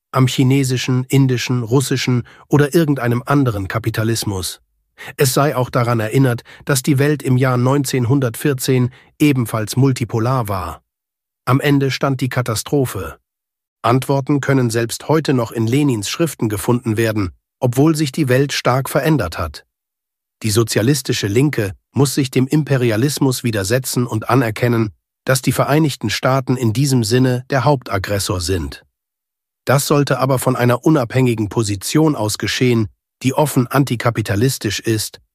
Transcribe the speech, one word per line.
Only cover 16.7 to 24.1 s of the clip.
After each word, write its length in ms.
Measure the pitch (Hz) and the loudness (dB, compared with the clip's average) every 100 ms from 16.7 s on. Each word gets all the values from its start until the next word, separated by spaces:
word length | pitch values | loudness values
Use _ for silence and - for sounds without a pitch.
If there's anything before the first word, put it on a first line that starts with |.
| 120 117 107 | 0 0 0
werden, 360 | 113 104 90 - _ - | 0 -2 -4 -8 _ -4
obwohl 380 | 127 127 156 151 | -2 2 4 2
sich 160 | 151 | -2
die 160 | 170 135 | 0 2
Welt 240 | 127 143 | 2 2
stark 360 | - 131 127 123 | -2 0 0 0
verändert 480 | 151 147 147 87 - | 0 2 0 0 -6
hat. 300 | 80 - - _ _ _ _ _ _ - | -8 -10 -20 _ _ _ _ _ _ -8
Die 60 | 110 | -2
sozialistische 760 | 101 110 - 120 147 - 123 104 | 0 2 2 2 2 0 -2 -2
Linke 460 | 110 147 123 98 - _ | 2 0 0 -4 -6 _
muss 240 | - 139 | 0 0
sich 160 | - 131 | 0 0
dem 160 | - - | 0 2
Imperialismus 960 | 156 135 135 123 107 143 - 135 123 | 0 0 0 2 2 0 0 0 0
widersetzen 640 | 117 104 95 127 - 127 | -2 -2 0 -2 -2 -4
und 240 | 120 | -2